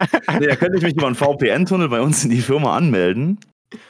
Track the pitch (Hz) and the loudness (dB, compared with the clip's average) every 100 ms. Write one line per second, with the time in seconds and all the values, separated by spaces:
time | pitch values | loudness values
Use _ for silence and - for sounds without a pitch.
0 | 160 330 - 165 147 131 175 185 170 151 | 0 -2 -2 -2 0 0 0 0 -2 0
1 | 139 117 143 147 123 113 180 185 160 117 | -2 0 0 0 0 0 0 0 0 0
2 | 135 - 127 120 120 139 135 95 165 104 | 0 0 0 0 0 0 0 0 2 2
3 | 90 101 151 208 - _ _ - - | 2 0 -2 -4 -8 _ _ -20 -20